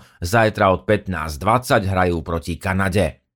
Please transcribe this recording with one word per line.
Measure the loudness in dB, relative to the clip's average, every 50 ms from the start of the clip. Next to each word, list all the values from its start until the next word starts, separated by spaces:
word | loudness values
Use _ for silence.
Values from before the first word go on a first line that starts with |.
| -6 _ _ -8
zajtra | -6 0 2 4 2 2 2 2 2 2
od | 2 2 2
pätnásť | 0 0 0 0 -4 -6 -6 -6 -6 -8 -4
dvadsať | 0 0 0 0 2 0 0 0 0 0
hrajú | 0 2 2 2 0 -2
proti | -4 -4 -6 -6 -4 -6 -8 -6
Kanade. | -4 -4 -2 0 0 0 2 0 0 0 -2 _ _ _ _